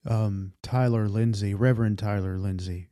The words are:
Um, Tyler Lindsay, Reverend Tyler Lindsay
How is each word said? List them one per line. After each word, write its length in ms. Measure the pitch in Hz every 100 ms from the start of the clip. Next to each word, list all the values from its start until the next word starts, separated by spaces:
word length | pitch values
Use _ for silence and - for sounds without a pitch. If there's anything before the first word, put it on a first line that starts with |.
| -
Um, 480 | 113 107 98 95 -
Tyler 460 | - 127 127 117 107
Lindsay, 460 | 107 117 104 101
Reverend 440 | 98 127 113 113 101
Tyler 400 | 104 101 95 92
Lindsay 500 | 98 92 90 87 87